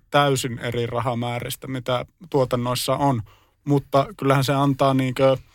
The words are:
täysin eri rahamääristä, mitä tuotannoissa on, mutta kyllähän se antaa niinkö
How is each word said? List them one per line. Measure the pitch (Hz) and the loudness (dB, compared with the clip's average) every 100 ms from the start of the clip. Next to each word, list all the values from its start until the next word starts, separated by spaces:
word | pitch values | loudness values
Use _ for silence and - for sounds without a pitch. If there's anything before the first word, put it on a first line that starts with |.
| _ | _
täysin | 147 143 135 131 120 | 2 2 0 -2 -6
eri | 120 120 117 | -6 -4 -4
rahamääristä, | 120 120 117 120 120 123 - 131 | -4 -2 -2 -4 -6 -8 -12 -10
mitä | 131 120 123 - _ 165 | -8 -4 -4 -4 _ -4
tuotannoissa | 143 127 123 120 123 - 135 | 0 0 0 -2 -4 -2 0
on, | 143 120 - _ _ _ 143 | 0 0 -4 _ _ _ 0
mutta | 143 - 139 135 - | 0 2 0 0 -2
kyllähän | 135 139 | 0 2
se | 135 | 2
antaa | 139 143 135 139 | 2 2 2 2
niinkö | 131 131 127 135 135 - | 2 0 2 2 2 -4